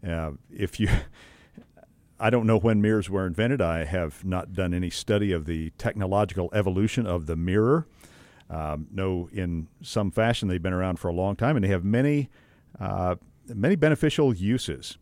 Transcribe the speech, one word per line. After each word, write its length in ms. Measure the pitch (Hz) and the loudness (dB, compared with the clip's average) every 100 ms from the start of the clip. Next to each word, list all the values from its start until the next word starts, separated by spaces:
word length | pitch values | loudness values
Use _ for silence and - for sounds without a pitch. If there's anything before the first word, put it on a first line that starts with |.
| 82 | -4
Uh, 260 | 82 80 71 _ | -4 -6 -8 _
if 260 | - 101 - | -6 -6 0
you, 100 | 107 - - - - - - | 2 2 0 -18 -20 -20 -20
<laughs> 680 | - - _ - _ _ _ | -20 -20 _ -20 _ _ _
I 100 | 110 | 2
don't 160 | 120 110 | 4 4
know 120 | 113 | 4
when 240 | 110 107 | 6 4
mirrors 260 | 104 110 92 | 4 4 2
were 180 | 95 92 | -2 -2
invented. 340 | 85 113 135 | 0 0 2
I 240 | 85 82 | 0 -2
have 400 | 78 92 82 - | -2 -2 -2 -6
not 280 | 92 90 82 | -4 -4 -4
done 220 | 92 90 | -4 -2
any 160 | 90 90 | -2 -4
study 420 | - - 104 101 | -6 0 0 2
of 140 | 87 78 | -2 -2
the 240 | 82 80 | -6 -6
technological 800 | - 107 - 95 98 104 92 87 | -6 -6 -4 0 0 0 -2 -2
evolution 540 | 107 98 92 107 - 110 | 0 0 2 0 0 0
of 200 | 87 78 | -2 -2
the 100 | 80 | -4
mirror. 500 | 85 98 110 156 156 _ - - - _ _ | 0 2 4 2 0 _ -20 -20 -20 _ _
Um, 360 | 82 78 76 78 | -8 -6 -6 -8
know 380 | 95 95 92 87 | -4 -2 -2 -4
in 360 | - 90 85 80 _ | -6 -4 -4 -8 _
some 280 | - - 101 | -8 -4 -2
fashion 380 | 101 113 117 104 | 2 2 2 0
they've 140 | 92 | -2
been 120 | 87 | -2
around 240 | 90 92 90 | -2 -2 -2
for 100 | 92 | -4
a 60 | |
long 220 | 85 95 101 | -2 -2 0
time, 200 | 117 151 | 0 0
and 80 | |
they 60 | 95 | 2
have 140 | 95 | 0
many, 440 | 92 113 139 147 139 - _ _ _ - | 2 2 2 2 -2 -8 _ _ _ -10
uh, 380 | 95 95 90 90 - _ - | -6 -2 -2 -2 -8 _ -14
many 280 | 110 120 190 | -2 0 4
beneficial 580 | 156 151 156 - 143 | 4 4 2 2 2
uses 640 | 104 95 127 - 69 - - | 2 0 0 -2 -8 -10 -18